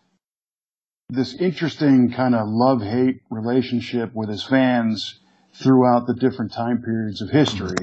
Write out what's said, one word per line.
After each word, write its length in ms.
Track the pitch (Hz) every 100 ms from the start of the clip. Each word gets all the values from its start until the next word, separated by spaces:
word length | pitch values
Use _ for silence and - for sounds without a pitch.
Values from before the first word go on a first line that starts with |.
| _ _ _ _ _ _ _ _ _ _ -
this 240 | 131 120 -
interesting 760 | 180 - 156 - 147 131 120
kind 220 | - 127 117
of 120 | 107
love-hate 760 | 110 131 127 101 123 131 127 -
relationship 840 | 113 113 127 120 120 - 120 113
with 160 | 110 107
his 140 | 101
fans 760 | - 131 127 123 113 101 - - _ _ _
throughout 540 | - 131 131 123 120 123
the 80 | 120
different 360 | 131 - 107
time 300 | - 117 117
periods 400 | 117 113 107 92
of 80 | 95
history, 460 | 147 127 101 92 90